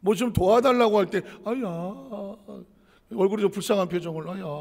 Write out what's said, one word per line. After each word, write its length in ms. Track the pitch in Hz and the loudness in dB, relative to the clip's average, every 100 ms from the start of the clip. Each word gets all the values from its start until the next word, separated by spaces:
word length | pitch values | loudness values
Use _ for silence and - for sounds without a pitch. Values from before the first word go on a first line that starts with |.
뭐 140 | 185 | 0
좀 180 | 202 240 | 0 2
도와달라고 640 | 202 185 226 262 247 226 208 | 2 4 6 6 4 4 4
할 80 | 190 | 2
때 160 | 196 - - | -2 -6 -12
아야. 140 | 208 254 220 165 180 233 269 202 202 - - 208 - _ _ _ _ | -6 -6 -6 -6 -8 -10 -14 -12 -12 -14 -18 -18 -18 _ _ _ _
얼굴이 260 | 226 190 214 | 0 2 2
좀 80 | 202 | 0
불쌍한 380 | 196 - 202 180 | -2 0 0 0
표정을 400 | 180 170 160 156 | -4 -6 -8 -10
아야. 160 | 190 175 147 | -10 -10 -10